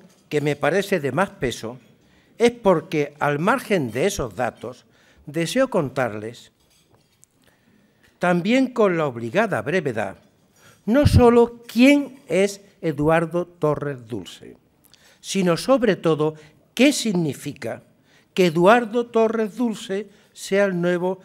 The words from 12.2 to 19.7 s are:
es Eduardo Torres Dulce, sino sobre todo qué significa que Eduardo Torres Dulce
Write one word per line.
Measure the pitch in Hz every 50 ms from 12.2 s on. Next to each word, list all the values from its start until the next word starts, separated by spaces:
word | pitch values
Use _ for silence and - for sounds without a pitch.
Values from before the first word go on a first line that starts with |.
| _ -
es | - 185 196 202 202 - - _ _ _
Eduardo | - 165 143 135 147 156 160 170 170 160 165 175 180
Torres | - - _ 156 151 143 139 143 143 139 123 117
Dulce, | 110 120 98 85 - - - - 64 64 _ _ _ _ _ _ _ _ _ _ _ _ _
sino | - - - 196 180 175 165
sobre | 160 - 247 262 247 247 202 175
todo | - - 165 156 143 151 156 156 - - - _ _ _ _ _
qué | - 254 302
significa | 269 - - 226 180 180 165 147 - - - 220 220 - - 113 - - - _ _ _ _ _ _ _ _ _ _
que | 196 180
Eduardo | 175 147 175 175 196 233 247 240 202 226 240 233
Torres | 240 - 226 226 220 226 226 220 208 214
Dulce | 240 247 233